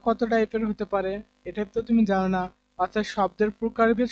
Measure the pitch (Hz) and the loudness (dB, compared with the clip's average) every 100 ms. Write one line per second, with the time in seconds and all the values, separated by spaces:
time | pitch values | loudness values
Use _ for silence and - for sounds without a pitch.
0 | 226 220 226 226 220 220 220 208 208 202 | -2 -2 0 0 0 -2 -4 -4 -4 -2
1 | 190 202 - _ 180 190 208 233 226 233 | -2 -6 -10 _ -12 -8 -6 -4 0 2
2 | 202 190 190 185 185 - _ - 185 214 | 4 2 2 0 -4 -10 _ -4 -4 -2
3 | 208 - 190 - 214 - 226 226 226 226 | -4 0 -2 0 -2 -2 -4 2 2 2
4 | 247 | 0